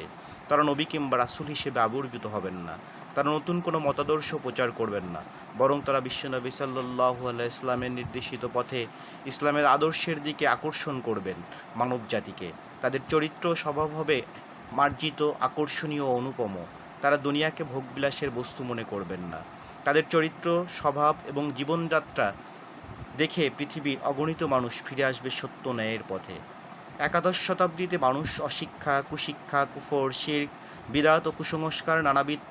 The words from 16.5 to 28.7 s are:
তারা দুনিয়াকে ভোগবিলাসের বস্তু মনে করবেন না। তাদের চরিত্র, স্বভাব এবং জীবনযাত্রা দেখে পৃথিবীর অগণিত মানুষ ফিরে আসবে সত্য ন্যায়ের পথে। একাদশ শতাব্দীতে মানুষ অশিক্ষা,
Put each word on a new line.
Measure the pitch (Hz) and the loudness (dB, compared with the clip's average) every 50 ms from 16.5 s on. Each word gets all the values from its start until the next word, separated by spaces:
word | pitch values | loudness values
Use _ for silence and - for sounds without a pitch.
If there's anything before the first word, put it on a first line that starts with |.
| 95 90 82 - - - - - - - | -4 -6 -8 -10 -12 -16 -16 -16 -6 0
তারা | 143 143 147 | 4 4 4
দুনিয়াকে | 139 135 143 143 147 156 160 156 - 160 | 4 4 2 2 2 2 2 0 -2 -6
ভোগবিলাসের | 131 127 135 131 123 127 139 139 139 135 - 151 135 | -4 -4 -6 -6 -6 -2 0 0 0 2 0 -2 -2
বস্তু | 117 123 123 - - - 131 | -2 -2 -4 -4 -6 -6 -4
মনে | 123 120 113 110 | -4 -2 -4 -4
করবেন | - 104 101 95 85 95 90 | -4 -4 -4 -4 -4 -6 -6
না। | 90 85 80 78 85 - - - - - - - - | -6 -6 -8 -8 -10 -12 -14 -16 -16 -16 -16 0 2
তাদের | 139 143 160 156 - | 4 6 6 4 6
চরিত্র, | 170 165 156 160 - - - 170 170 175 180 175 - | 4 4 4 2 -2 -2 0 2 2 2 0 -2 -4
স্বভাব | - - 147 139 147 147 151 151 - - | 0 0 2 4 4 4 4 4 2 -2
এবং | - 143 143 147 147 127 | -4 -2 -2 -2 -2 -2
জীবনযাত্রা | 127 139 143 165 170 165 156 160 156 147 - - 143 113 101 98 - - - - - - - - - - - - - - - - | -2 0 0 0 0 2 2 2 2 0 0 0 0 0 0 0 -4 -10 -16 -16 -16 -16 -16 -16 -16 -14 -14 -14 -12 -14 -6 0
দেখে | 135 160 156 - 175 151 131 123 | 0 0 2 2 2 2 2 0
পৃথিবীর | - 147 143 - 160 139 143 135 - - | -2 -6 -6 -6 -2 -2 -2 -2 0 0
অগণিত | 135 143 135 151 160 165 - 170 | -2 0 0 0 0 0 0 2
মানুষ | 147 135 127 123 117 - - - | 2 4 2 2 0 -4 -6 -8
ফিরে | - 135 135 139 | -4 0 2 2
আসবে | 131 127 113 123 131 | 2 0 -2 -4 -4
সত্য | - - - 131 - - - 135 | -4 -4 -6 -8 -8 -6 -4 -2
ন্যায়ের | 123 113 110 110 113 107 - - | -2 0 0 -2 -2 -4 -4 -4
পথে। | 95 92 - - 90 76 - - - - - - - - - - - - | -6 -6 -6 -8 -12 -12 -12 -14 -16 -16 -16 -16 -16 -16 -16 -12 -4 -2
একাদশ | 143 151 - 175 170 185 185 | 0 2 2 4 4 2 2
শতাব্দীতে | - - - 185 185 185 175 160 165 185 175 180 | 2 0 0 2 4 2 2 2 -2 -2 -2 2
মানুষ | 165 135 127 131 143 156 - - - | 4 4 4 4 2 0 -2 -2 -4
অশিক্ষা, | 151 139 - - 160 - | -4 -4 -4 -6 -6 -8